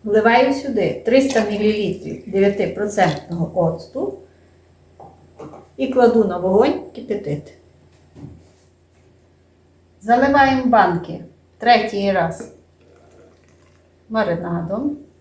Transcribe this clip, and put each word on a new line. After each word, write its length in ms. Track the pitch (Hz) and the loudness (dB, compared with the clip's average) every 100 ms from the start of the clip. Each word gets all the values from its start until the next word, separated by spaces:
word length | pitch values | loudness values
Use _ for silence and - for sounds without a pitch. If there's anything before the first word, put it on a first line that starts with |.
| 214 | 2
Вливаю 480 | 214 220 240 269 | 2 4 4 4
сюди 480 | 277 269 220 165 - - | 0 -4 -2 -2 -4 2
триста 340 | 262 269 226 | 2 4 0
мілілітрів 800 | 208 208 214 214 190 - - - - | -2 0 0 0 -4 -6 -10 -12 -4
дев'ятипроцентного 1400 | 196 202 196 175 - 208 208 175 147 - 170 170 185 | 0 2 0 -4 -4 -4 0 0 0 -8 -6 -4 -2
оцту 560 | 165 - - 262 392 - - _ _ _ _ _ _ _ - _ _ _ - - - - | -2 -2 -10 -8 -8 -10 -20 _ _ _ _ _ _ _ -20 _ _ _ -18 -18 -20 -8
і 120 | 269 | -2
кладу 360 | 247 240 233 | 4 4 4
на 140 | 196 180 | 2 0
вогонь 520 | 185 202 277 - - | 0 2 2 0 -8
кипятити. 580 | - - 202 147 147 - - _ _ _ _ _ - - - _ _ _ _ _ _ _ _ _ _ _ _ _ _ _ _ | -18 -8 -8 -6 -8 -10 -20 _ _ _ _ _ -20 -20 -20 _ _ _ _ _ _ _ _ _ _ _ _ _ _ _ _
Заливаємо 680 | 208 240 277 285 269 262 247 | 0 2 4 4 4 2 2
банки 580 | 226 180 170 - - - _ _ _ | 4 4 0 -6 -14 -16 _ _ _
третій 540 | 233 226 220 208 196 | 4 4 2 -4 -2
раз 400 | 190 165 - - - _ _ _ _ _ _ - _ _ _ _ _ _ _ _ | 0 -2 -6 -16 -20 _ _ _ _ _ _ -20 _ _ _ _ _ _ _ _
маринадом. 880 | 220 180 170 175 170 165 208 294 294 - _ | -4 -2 -4 -4 -6 -4 -4 -4 -6 -14 _